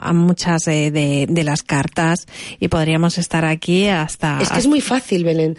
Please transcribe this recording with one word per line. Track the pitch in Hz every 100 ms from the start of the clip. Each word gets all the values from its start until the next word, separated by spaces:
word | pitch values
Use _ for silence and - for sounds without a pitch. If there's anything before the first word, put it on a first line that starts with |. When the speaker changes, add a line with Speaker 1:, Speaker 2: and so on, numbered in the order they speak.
| -
Speaker 1:
a |
muchas | 170 175 175 180 165 165
de, | 151 151
de, | 151 143 143 139
de | 170
las | 151 147
cartas | - 143 165 - 165 170 - - - -
y | 170
podríamos | 170 156 160 170 170
estar | 170 165 160
aquí | 160 - 180 202
hasta | 180 156 - 156 143
Speaker 2:
Es | -
que | -
es | 269
muy | 294
fácil, | - 254 - 185
Belén, | 170 165 160